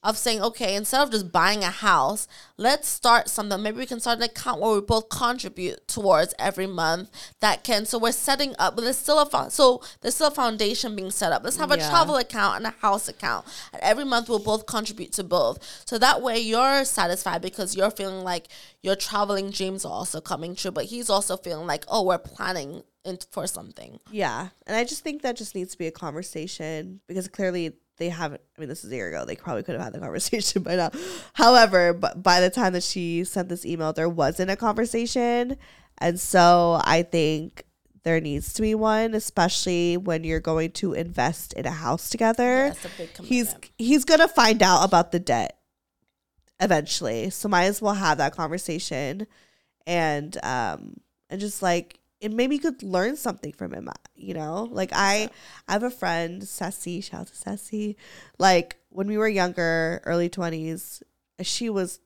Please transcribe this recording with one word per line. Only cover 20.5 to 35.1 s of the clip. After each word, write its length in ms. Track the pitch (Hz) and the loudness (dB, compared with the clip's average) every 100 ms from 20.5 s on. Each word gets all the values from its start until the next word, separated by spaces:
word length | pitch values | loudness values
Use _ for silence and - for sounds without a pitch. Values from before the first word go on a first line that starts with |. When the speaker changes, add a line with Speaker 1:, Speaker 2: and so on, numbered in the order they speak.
Speaker 1:
true, 160 | 180 196 | -6 -6
but 140 | 185 | -4
he's 260 | 196 240 240 | -6 -6 0
also 260 | 202 202 190 | 0 2 -6
feeling 300 | 175 160 170 | -6 -8 -4
like, 180 | 151 - | -4 0
"Oh, 160 | 220 | 0
we're 140 | 185 175 | 2 0
planning 680 | - - 196 185 139 170 - _ | -2 -8 -6 -4 -8 -14 -18 _
in, 140 | - 180 - | -14 -12 -10
for 160 | - 180 | -8 -8
something." 500 | - 170 - 60 - _ | -8 -14 -20 -20 -20 _
Speaker 2:
Yeah. 380 | 214 170 113 185 _ | -4 -4 -4 -10 _
And 120 | - 220 | -6 -2
I 80 | |
just 180 | 240 302 | -2 -6
think 200 | 320 294 | -8 -6
that 140 | 262 240 | -6 -6
just 200 | 214 196 | -10 -10
needs 160 | 185 | -10
to 60 | - | -8
be 100 | 160 | -8
a 20 | |
conversation 1120 | 160 165 147 185 - 165 - 156 156 180 190 _ | -8 -10 -10 -10 -10 -10 -10 -8 -8 -10 -16 _
because 180 | 185 185 | -8 -8
clearly 460 | - 190 180 165 - _ _ | -4 -2 -2 -6 -8 _ _
they 140 | 170 | -6
haven't, 300 | 165 160 143 _ - | -4 -6 -8 _ -16
I 40 | |
mean, 80 | 151 | -12
this 160 | 160 | -12
is 80 | - | -10
a 20 | |
year 140 | 123 92 | -6 -6
ago. 160 | 80 | -6
They 100 | 62 | -8
probably 300 | 87 - 117 | -8 -6 -8
could 100 | - | -6
have 80 | 131 | -8
had 100 | 117 | -8
the 60 | - | -10
<laughs> 80 | - | -8
conversation 560 | 80 - 233 - 196 | -6 -4 -2 -2 -2
by 140 | 175 180 | -2 -2
now. 160 | 165 285 359 - - | -2 -4 -12 -14 -14
However, 640 | - 233 254 220 185 175 | 6 10 10 10 6 4
b-, 120 | 170 185 | 2 -2
by 260 | - 185 180 | 0 4 6
the 80 | 180 | 6
time 240 | 180 196 | 4 0
that 100 | 180 | 0
she 400 | 175 196 175 170 | -4 -4 -2 -2
sent 240 | 180 196 180 | -2 -4 -4
this 180 | 175 - | -6 -6
email, 260 | 165 156 | -4 -2
there 160 | 156 160 | 0 -2
wasn't 440 | 165 139 - 185 | 2 0 0 -2
a 40 | 196 | 0
conversation. 1000 | 226 220 226 233 233 | 0 0 0 -2 -2